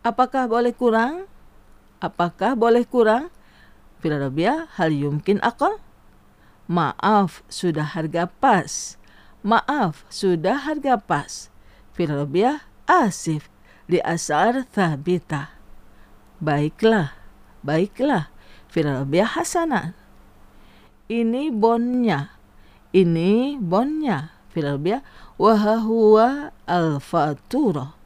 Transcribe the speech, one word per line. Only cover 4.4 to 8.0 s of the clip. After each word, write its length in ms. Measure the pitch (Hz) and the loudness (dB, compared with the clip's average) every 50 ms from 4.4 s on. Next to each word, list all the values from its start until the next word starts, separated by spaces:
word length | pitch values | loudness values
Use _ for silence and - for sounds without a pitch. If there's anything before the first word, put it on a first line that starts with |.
| 165 208 277 320 330 - - - | 0 0 0 -2 -6 -10 -6 -2
"Hal 120 | 180 160 | -2 0
yumkin 440 | 156 143 143 147 143 151 - - 202 202 - | 0 0 -2 -2 -4 -4 0 0 -2 0 0
aqal?" 320 | 233 - - 277 370 427 415 - - - _ _ - - - _ - _ _ - - - _ - | -2 -2 0 -2 -2 -2 -4 -12 -20 -20 _ _ -20 -20 -20 _ -20 _ _ -20 -20 -20 _ -8
Maaf, 800 | - 170 175 165 135 - - - 196 220 208 196 165 - - - - | -4 -2 -2 0 -2 -4 -2 0 2 4 4 2 0 -4 -10 -20 -16
sudah 320 | - - - 180 160 151 151 151 | -12 -4 -4 -2 -2 -2 -6 -6
harga 320 | - 170 | -6 -6